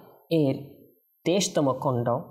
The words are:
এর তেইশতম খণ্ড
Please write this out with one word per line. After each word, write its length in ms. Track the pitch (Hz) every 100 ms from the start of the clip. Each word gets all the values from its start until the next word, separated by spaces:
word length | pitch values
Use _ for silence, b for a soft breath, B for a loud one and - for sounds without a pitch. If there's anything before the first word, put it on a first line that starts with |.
| - - -
এর 260 | 165 139 135 - - - _ _ _ 165
তেইশতম 480 | 190 185 165 139
খণ্ড 360 | 127 147 123 120 123 -